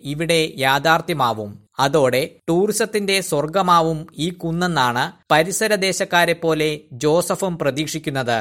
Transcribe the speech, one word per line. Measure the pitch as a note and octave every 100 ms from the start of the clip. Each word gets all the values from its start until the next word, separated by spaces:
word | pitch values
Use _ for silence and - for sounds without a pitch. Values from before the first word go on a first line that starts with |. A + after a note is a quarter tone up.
ഇവിടെ | C#3 D3 E3 E3 D#3 -
യാഥാർത്ഥ്യമാവും. | C3 C#3 D#3+ E3 E3+ D#3 A#2+ A2 G#2 G#2 _ -
അതോടെ | C#3 D#3 C3 B2+ E3 -
ടൂറിസത്തിന്റെ | - E3+ G#3 G#3 A3 G#3+ G3 G3
സ്വർഗമാവും | F3+ D3 D3+ F#3+ F3+ E3+ D#3+ D#3 -
ഈ | - E3
കുന്നെന്നാണ് | F3 E3 E3+ F3+ D#3 B2 A#2+ D#3+ - -
പരിസര | D3 E3+ - A3 G#3
ദേശക്കാരെ | F#3+ F3+ F#3+ F3 E3+ E3
പോലെ | E3 D#3 D#3 D3+ -
ജോസഫും | A#2+ D3 E3 E3 F#3 G3 E3+
പ്രതീക്ഷിക്കുന്നത്. | C#3+ C3 D3+ D#3 D#3 C3+ A#2+ A2+